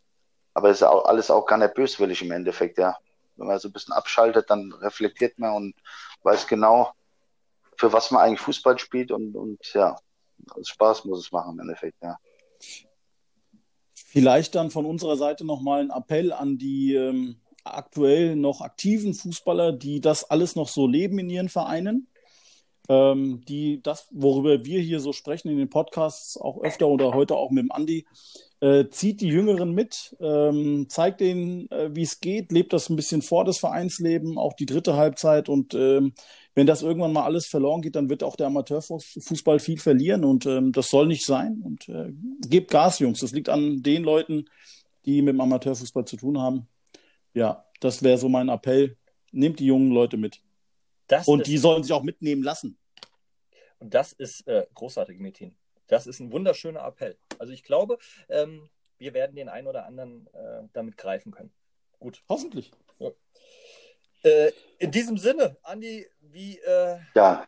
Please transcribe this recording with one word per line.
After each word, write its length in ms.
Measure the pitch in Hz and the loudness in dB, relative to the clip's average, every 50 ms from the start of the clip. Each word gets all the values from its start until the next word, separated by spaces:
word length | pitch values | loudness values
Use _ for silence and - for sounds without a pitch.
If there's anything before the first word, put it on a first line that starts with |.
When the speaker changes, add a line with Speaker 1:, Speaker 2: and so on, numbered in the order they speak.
| _ _ _ _ _ _ _ _ _ _ - | _ _ _ _ _ _ _ _ _ _ -2
Speaker 1:
Aber 160 | - 104 101 | 4 6 6
es 80 | 98 | 6
ist 60 | 101 92 | 8 8
auch 220 | 62 90 95 - | 8 8 6 6
alles 240 | - 110 113 107 - | 6 4 4 4 4
auch 160 | 78 107 101 | 4 4 4
gar 120 | - 107 | 4 2
nicht 160 | 107 107 104 - | 4 4 2 2
böswillig 460 | 131 135 127 - - 101 92 90 - | 2 0 0 0 0 -2 -2 -2 -4
im 100 | 92 87 | -6 -6
Endeffekt, 460 | 85 90 90 90 85 - 90 85 - | -6 -4 -4 -4 -2 -2 -2 -2 0
ja. 200 | - 92 90 - - _ _ _ _ _ _ _ | 0 0 0 0 -4 _ _ _ _ _ _ _
Wenn 120 | - - | -10 -6
man 120 | 98 98 92 | -4 -4 -4
so 80 | - 101 | -4 -8
ein 40 | 98 | -14
bisschen 200 | 101 - - - | -14 -10 -4 -4
abschaltet, 560 | - - - - 120 117 117 113 113 104 - | -4 -4 0 2 4 4 4 4 2 2 2
dann 220 | 104 104 98 98 - | 0 -2 -2 -8 -12
reflektiert 640 | - 98 104 - - 110 101 - - 123 120 - | -8 -8 -8 -6 -4 -4 -4 -2 0 -2 -2 -2
man 160 | - 117 110 107 | -4 -6 -4 -4
und 220 | 104 101 98 - _ _ - - - - - - - - | -4 -6 -8 -12 _ _ -20 -20 -20 -20 -20 -10 -2 2
weiß 240 | 95 107 101 - | 2 2 2 2
genau, 440 | - 113 107 110 110 117 123 120 - - _ _ _ _ _ _ _ _ _ _ _ _ _ _ _ _ | 0 0 4 6 6 6 6 4 2 -2 _ _ _ _ _ _ _ _ _ _ _ _ _ _ _ _
für 160 | - 120 110 107 | 2 2 4 4
was 160 | 113 - - | 4 2 4
man 140 | 131 120 - | 4 6 6
eigentlich 160 | 113 107 - | 6 4 0
Fußball 380 | - 147 139 - - 127 127 123 | -4 -6 -6 0 2 2 2 2
spielt 320 | - - - 127 127 123 | 0 -6 -6 -6 -4 -4
und, 240 | 110 107 110 107 104 | -6 -6 -6 -8 -10
und 240 | 104 104 110 104 - - - - | -10 -10 -10 -12 -12 -12 -4 0
ja, 220 | 104 95 78 - - _ _ _ _ _ _ _ _ - - - - - | 2 2 2 2 -2 _ _ _ _ _ _ _ _ -20 -20 -18 -16 -14
Spaß 420 | - - - 107 110 110 - - | -8 0 2 4 4 4 2 -2
muss 140 | 98 92 90 | -8 -8 -8
es 120 | 82 - | -8 -8
machen 220 | 90 87 85 87 82 | -8 -8 -6 -8 -12
im 60 | 82 | -14
Endeffekt, 420 | 82 82 85 - - 101 - _ | -12 -12 -12 -10 -10 -12 -12 _
ja. 160 | 87 85 85 - _ _ _ _ _ _ _ _ - - - - _ _ _ _ _ _ _ _ _ _ _ _ _ _ _ _ _ _ _ _ _ _ _ | -14 -14 -14 -14 _ _ _ _ _ _ _ _ -20 -20 -20 -20 _ _ _ _ _ _ _ _ _ _ _ _ _ _ _ _ _ _ _ _ _ _ _
Speaker 2:
Vielleicht 640 | - - _ - 143 127 131 123 151 160 - - | -20 -10 _ 2 6 6 8 6 6 4 2 -2
dann 160 | 175 165 151 | -2 -2 -2
von 140 | - 160 147 | -4 -6 -6
unserer 320 | 156 170 160 175 156 147 | -4 -6 -6 -4 -4 -2
Seite 280 | 131 143 147 151 - 160 | -2 -2 -2 -4 -4 -6
nochmal 360 | 156 147 131 131 139 139 143 | -8 -6 -4 -2 -2 -2 -2
ein 100 | 143 143 | -2 -4
Appell 400 | - 131 123 - 156 160 180 175 | -6 -8 -6 -4 -2 -2 -2 -2
an 260 | 156 - 139 139 139 | -4 -4 -4 -4 -4
die, 380 | 123 135 135 135 135 135 135 135 | -4 -4 -6 -4 -2 0 2 2
ähm, 440 | 131 131 131 131 127 127 123 117 _ _ _ _ _ - | 2 0 0 -2 -2 -4 -6 -8 _ _ _ _ _ -16
aktuell 720 | - - - - _ - 151 143 135 143 165 170 165 156 | -14 -12 -12 -12 _ -4 2 4 4 6 4 4 2 0
noch 260 | 151 143 143 139 - | 0 0 -2 -2 -4
aktiven 520 | - - _ - - 202 214 214 208 202 - | -8 -16 _ -4 -2 0 0 0 0 -4 -6
Fußballer, 600 | - - 175 165 - - 180 170 175 170 165 139 | -6 -8 -10 -10 -6 -4 -2 0 2 2 0 0
die 260 | 123 131 143 147 139 | -2 -6 -6 -4 0
das 300 | 143 156 151 - - - | 2 2 2 2 0 -2
alles 260 | 151 160 180 175 - | 0 0 0 0 -2
noch 140 | 170 147 - | -4 -6 -4
so 180 | - 147 135 | -2 0 2
leben 320 | 123 123 156 190 190 202 190 | 2 2 2 0 0 -2 -4
in 100 | 180 175 | -4 -4
ihren 200 | 180 180 185 180 | -6 -6 -6 -4
Vereinen, 580 | - 175 165 165 160 165 185 208 226 269 254 _ _ _ _ _ _ _ _ _ _ _ _ _ _ _ _ - | -4 -4 -4 -4 -4 -4 -4 -2 -4 -4 -6 _ _ _ _ _ _ _ _ _ _ _ _ _ _ _ _ 2
ähm, 520 | 135 135 135 135 135 139 135 135 127 120 123 | 4 6 6 6 4 2 0 -4 -6 -10 -12
die 340 | - 143 147 151 147 147 131 - | -10 -8 -4 -4 -4 -4 -4 -4
das, 240 | 147 151 - - - | -8 -8 -8 -10 -16
worüber 520 | 254 151 139 139 135 135 135 151 143 127 117 | -6 0 2 2 2 4 4 2 2 2 0
wir 140 | 143 180 190 | -2 -4 -4
hier 200 | 170 165 165 151 | -2 -2 -4 -4
so 100 | 135 143 | -4 -6
sprechen 380 | 135 - - 143 151 170 - 156 | -8 -8 -6 -8 -8 -6 -6 -4
in 80 | 147 | -2
den 120 | 139 139 131 | -2 -2 -2
Podcasts 680 | - 151 - - - 165 156 156 - - - - - | -2 -2 -2 -2 -4 -4 -4 -4 -4 -8 -14 -14 -14
auch 240 | - - 135 135 - - | -10 -10 -10 -8 -6 -6
öfter 240 | 160 - - 165 | -6 -2 0 2
oder 260 | 147 143 131 135 123 123 | 2 4 4 2 2 2
heute 220 | 135 143 - 156 | 2 2 2 0
auch 160 | 131 - - | -2 -2 0
mit 120 | 135 131 120 | 0 0 0
dem 80 | 131 | -2
Andi, 360 | - 143 156 156 165 160 - _ _ _ - - - - - _ _ - | -4 -4 -4 -4 -4 -6 -6 _ _ _ -20 -20 -20 -20 -20 _ _ -2
äh, 240 | 143 139 139 143 139 - | 2 4 6 6 4 2
zieht 320 | - - 185 214 208 208 | -2 -2 -2 -2 -2 0
die 60 | 202 | -2
Jüngeren 460 | 160 147 180 208 214 196 175 180 170 170 | 0 0 2 2 2 2 0 0 -2 0
mit, 420 | 196 240 - - - - - - - | -2 -2 -4 -6 -14 -14 -14 -14 -8
ähm, 680 | 175 151 151 147 147 151 147 147 151 147 147 143 135 - | -4 0 0 2 2 2 2 0 0 0 -2 -2 -4 -6
zeigt 300 | - 165 170 190 190 - | -4 -2 0 0 0 0
denen, 500 | 196 180 180 180 175 175 180 175 170 - | 0 0 0 -2 -4 -6 -6 -8 -10 -8
äh, 240 | - - 156 156 147 | -6 -6 -6 -4 -4
wie 100 | 165 165 | -4 -4
es 180 | 143 - - | -4 -6 -6
geht, 300 | - 175 202 226 180 - | -6 -6 -4 -4 -4 0
lebt 220 | 170 170 180 - 185 | 2 2 2 2 0
das 160 | 156 - - | -2 -2 -2
ein 60 | 165 | -4
bisschen 260 | 151 147 - 170 151 | -4 -2 -2 -2 -4
vor, 220 | - - 170 175 185 | -2 0 0 2 2
das 140 | 190 170 - | 2 -2 -2
Vereinsleben, 800 | - 160 160 170 175 180 - - 170 165 165 165 160 160 160 | -2 -4 -4 -4 -4 -6 -6 -4 -2 0 0 -2 -2 -4 -6
auch 160 | - - 147 - | -4 -4 -4 -4
die 120 | - 147 | -6 -6
dritte 300 | 131 131 170 - 180 147 | -4 -4 -2 0 0 2
Halbzeit 540 | 147 151 151 139 - - 156 151 151 147 - | 2 2 2 2 0 2 4 4 4 2 2
und, 240 | 143 139 131 - - | 0 0 0 -2 -2
ähm, 380 | 127 131 135 135 139 139 135 - - - - - - _ _ - | 0 2 4 4 4 2 0 -2 -6 -20 -20 -20 -20 _ _ 2
wenn 100 | 143 143 | 4 6
das 160 | 156 156 - | 6 6 4
irgendwann 320 | 151 160 165 170 175 156 156 | 2 -2 -2 0 0 0 0
mal 120 | 147 127 | 0 0
alles 200 | 143 160 170 160 | 0 -2 -4 -4
verloren 380 | - - 143 135 143 160 175 156 | -4 -2 0 0 0 0 -2 -4
geht, 120 | 160 - | -6 -4
dann 140 | 151 143 131 | -2 -2 -2
wird 140 | 143 - - | -2 -4 -4
auch 120 | 135 - | -6 -4
der 120 | - 151 | -4 -4
Amateurfußball 1120 | 139 143 143 131 - 143 156 - - 170 151 - - - 156 - - 165 147 - 160 151 151 | -2 -2 -4 -4 -4 -6 -6 -6 -8 -12 -12 -12 -14 -18 -14 -8 -8 -6 -2 2 4 4 4
viel 180 | - 165 160 | 2 0 -4
verlieren 460 | 151 - 160 139 127 143 180 208 196 151 | -2 2 4 4 4 4 2 0 2 4
und, 220 | 139 131 123 135 | 4 2 2 2
ähm, 240 | 139 131 131 131 131 | 0 0 0 0 0
das 180 | 120 135 123 - | 0 0 0 2
soll 160 | - 139 151 | 4 4 4
nicht 200 | 165 160 131 - | 4 2 0 0
sein 360 | - 135 131 202 226 220 220 190 | -2 -2 -2 -2 -4 -6 -8 -8
und, 240 | 151 147 - - - | -12 -12 -12 -12 -12
äh, 220 | - 82 - - 139 151 208 254 269 285 233 | -10 -10 -10 -10 -12 -12 -12 -14 -12 -10 -4
gebt 240 | 120 143 185 180 - | 2 2 2 2 4
Gas, 260 | - 147 160 185 - | 2 4 4 4 2
Jungs, 220 | - 143 120 110 - | 0 0 -2 -2 -2
das 120 | 135 113 | -6 -6
liegt 180 | 127 151 - - | -6 -6 -4 -2
an 340 | - 147 147 147 143 131 123 | 0 0 0 0 -2 -2 0
den 200 | 143 151 170 165 | 0 0 0 2
Leuten, 420 | 151 156 160 156 - 156 151 147 _ _ _ - - - - _ _ _ _ - | 2 2 0 0 -2 -4 -6 -6 _ _ _ -20 -20 -20 -20 _ _ _ _ -4
die 160 | 139 143 143 | 0 2 2
mit 120 | 143 143 131 | 4 2 2
dem 80 | 131 | 2
Amateurfußball 640 | 127 127 131 127 - 139 131 120 123 - - 131 123 | 2 2 0 0 -2 -4 -4 -6 -8 -8 -6 -6 -6
zu 100 | - 123 | -8 -10
tun 220 | 110 127 135 147 135 | -8 -6 -4 -4 -2
haben. 280 | 127 127 131 127 117 - _ _ _ _ _ - _ _ _ _ _ _ - | -2 -2 -4 -4 -8 -12 _ _ _ _ _ -20 _ _ _ _ _ _ -4
Ja, 280 | 117 113 107 - - _ _ _ - | -2 -2 -2 -2 -6 _ _ _ -4
das 220 | - 127 120 - | -4 -4 -2 2
wäre 160 | 135 127 127 | 4 4 4
so 120 | 123 131 131 | 4 4 0
mein 200 | 131 127 127 131 | 0 0 0 -2
Appell, 480 | 120 107 - 131 127 139 139 135 120 _ _ _ _ _ _ _ | -4 -4 -2 2 2 2 2 2 -2 _ _ _ _ _ _ _
nehmt 280 | - 131 139 165 151 - | -2 0 0 0 0 0
die 80 | 139 | 2
jungen 240 | 135 131 131 135 131 | 2 4 4 4 4
Leute 260 | 123 120 120 120 - | 4 2 2 0 0
mit. 240 | 110 107 101 - - _ _ _ _ _ _ _ _ _ _ _ _ _ | -4 -6 -6 -8 -12 _ _ _ _ _ _ _ _ _ _ _ _ _
Speaker 3:
Das 220 | - 135 151 - | 2 2 2 4
Speaker 2:
Und 140 | - 147 139 | 4 4 4
Speaker 3:
ist 60 | 113 | 4
Speaker 2:
die 120 | 143 151 143 | 0 0 4
sollen 240 | 123 170 160 165 139 | 4 4 4 4 0
sich 100 | 139 160 | -2 -2
auch 80 | 143 | -2
mitnehmen 400 | 131 - - - 160 147 143 139 | -2 -4 -10 -6 -4 -4 -2 -2
lassen. 380 | 131 143 160 - - 123 - _ _ _ _ - - _ _ _ _ _ _ _ _ _ _ _ _ _ _ | -4 -4 -6 -8 -10 -14 -14 _ _ _ _ -20 -20 _ _ _ _ _ _ _ _ _ _ _ _ _ _
Speaker 3:
Und 160 | _ 123 107 - | _ -10 -2 -2
das 180 | 123 147 - - | -2 -2 -2 -8
ist, 340 | - 131 120 - - - | -14 -14 -14 -14 -14 -8
äh, 180 | - 113 101 90 - _ | -4 -4 -4 -4 -4 _
großartig, 460 | - 117 127 - - - - 180 180 | -16 -16 -12 -8 -8 -10 -10 -10 -16
Metin. 360 | 98 95 - - 98 90 _ _ _ _ _ _ _ | -16 -18 -18 -18 -20 -20 _ _ _ _ _ _ _
Das 220 | - 113 120 - | -2 -2 -2 -2
ist 120 | 123 127 - | -4 -18 -16
ein 120 | 127 117 | -14 -10
wunderschöner 520 | 110 165 190 190 156 - - 165 160 151 127 | -8 -6 -2 -2 -4 -4 -6 -14 -14 -12 -14
Appell. 320 | 127 - - 123 104 - _ _ - - | -14 -14 -12 -14 -14 -16 _ _ -20 -18
Also 160 | - 117 123 131 | -16 -16 -16 -16
ich 100 | 127 _ | -14 _
glaube, 360 | - 139 160 208 208 240 - - - - _ _ | -4 -2 -2 -2 -2 -6 -8 -10 -20 -20 _ _
ähm, 420 | - - 147 147 156 160 156 151 _ _ _ _ _ _ | -8 -4 -4 -4 -6 -8 -20 -20 _ _ _ _ _ _
wir 160 | _ 127 135 127 | _ -16 -10 -6
werden 220 | 127 135 139 139 | -6 -6 -6 -8
den 140 | 143 135 110 | -12 -16 -16
einen 180 | 92 120 135 | -16 -14 -14
oder 180 | 135 131 117 98 | -12 -12 -12 -12
anderen, 420 | - 127 131 127 120 120 117 110 _ _ | -14 -16 -18 -18 -18 -20 -20 -20 _ _
äh, 300 | - 110 110 113 113 110 107 - | -20 -18 -16 -16 -18 -18 -16 -12
damit 240 | 117 113 113 104 | -12 -12 -12 -14
greifen 340 | - - 98 95 190 - - | -14 -10 -10 -10 -10 -10 -14
können. 200 | - - - - _ _ _ _ _ _ _ _ _ _ | -20 -20 -20 -20 _ _ _ _ _ _ _ _ _ _
Gut. 240 | - 185 - - _ | -20 -20 -20 -14 _
Speaker 2:
Hoffentlich. 440 | - 196 285 269 320 214 139 110 _ _ _ _ _ _ | -8 -8 -6 -8 -10 -14 -14 -16 _ _ _ _ _ _
Speaker 3:
Ja. 140 | - - - - _ _ _ _ _ _ _ _ _ - - - - _ _ _ _ _ _ _ _ - | -14 -14 -14 -14 _ _ _ _ _ _ _ _ _ -20 -20 -20 -20 _ _ _ _ _ _ _ _ 4
Äh, 280 | 156 156 151 151 156 - _ _ _ _ - | 6 6 6 4 2 0 _ _ _ _ -8
in 120 | 185 156 | -6 -2
diesem 260 | - 226 240 233 220 | -2 -2 -2 -2 -4
Sinne, 380 | 190 185 240 277 320 254 151 135 _ | -2 0 0 2 2 0 -2 -2 _
Andi, 460 | - 160 196 220 220 226 220 214 185 - _ _ | -18 -16 -16 -14 -14 -14 -14 -16 -18 -20 _ _
wie, 380 | 151 147 147 185 196 202 190 | _ _ -20 -18 -18 -18 -16
äh, 400 | 175 - 175 180 180 180 175 175 175 165 - - | -10 -4 0 0 0 0 0 -4 -8 -8 0 4
Speaker 1:
Ja, 320 | 113 101 95 87 - - | 6 6 6 6 4 -4